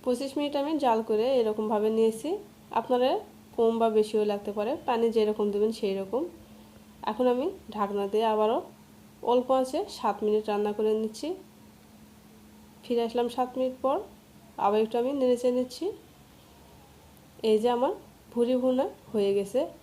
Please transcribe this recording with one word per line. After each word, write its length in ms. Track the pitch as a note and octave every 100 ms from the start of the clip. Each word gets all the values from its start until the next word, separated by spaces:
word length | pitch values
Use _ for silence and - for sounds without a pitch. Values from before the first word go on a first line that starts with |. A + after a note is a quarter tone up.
পঁচিশ 280 | - B3 C#4 C#4
মিনিট 160 | D4 C#4+
আমি 100 | C#4+ D#4
জাল 160 | C4+ A3 A3+
করে 160 | G#3+ A#3+ C4
এরকমভাবে 500 | A3 G#3+ G#3+ G#3+ G#3+ A3
নিয়েছি। 320 | A3+ A3 D4 G#4 - - - A3+
আপনারা 300 | A3+ B3 C4 G4 - - - -
কম 180 | A3+ A3+
বা 60 | A3+ G#3+
বেশিও 260 | G#3+ A3 G#3
লাগতে 200 | G3+ G#3 G#3
পারে, 140 | G#3 D#4+ -
পানি 180 | A#3 A3+ A3
যেরকম 300 | G#3+ G#3+ G#3
দেবেন 180 | G3+ G#3+ A3
সেই 160 | G#3 F#3+
রকম। 220 | F#3+ A3+ E4+ - - - - - - - -
এখন 140 | A3+ B3+
আমি 120 | B3 D#4+ F#4+ - G#3+
ঢাকনা 300 | G3+ G3+ G3
দিয়ে 120 | G#3+ A3+
আবারও 240 | G#3+ G#3+ C4+ F#4 - - - - - -
অল্প 160 | B3 B3 C4
আঁচে 200 | B3+ D4+ G#4 -
সাত 180 | A3 G3+ G#3
মিনিট 180 | G#3+ G#3+
রান্না 200 | G#3 G#3 G#3
করে 140 | G#3+ G#3+
নিচ্ছি। 260 | A3 A3 D4+ F#4+ - - - - - - - - - - - - - -
ফিরে 180 | - A#3 A#3
আসলাম 200 | A#3+ A#3+ A#3+
সাত 140 | B3+ C4
মিনিট 180 | B3+ B3+
পর, 140 | C4 D#4+ A4 - - - - - G3+
আবার 140 | G#3+ A3
একটু 100 | A#3+
আমি 100 | B3 C#4+
নেড়ে 180 | B3+ A#3+
চেড়ে 140 | B3+ B3
নিচ্ছি। 260 | B3+ - F4+ A4 - - - - - - - - - - - - - - A3
এই 80 | G#3+
যে 60 | A#3+ A#3+
আমার 180 | C#4 G#4 - - -
ভুঁড়ি 220 | A#3+ A#3+ B3+
ভুনা 220 | B3+ B3+ G4 - -
হয়ে 200 | A3 G3+ G3+
গেছে। 220 | G3 B3+ E4 -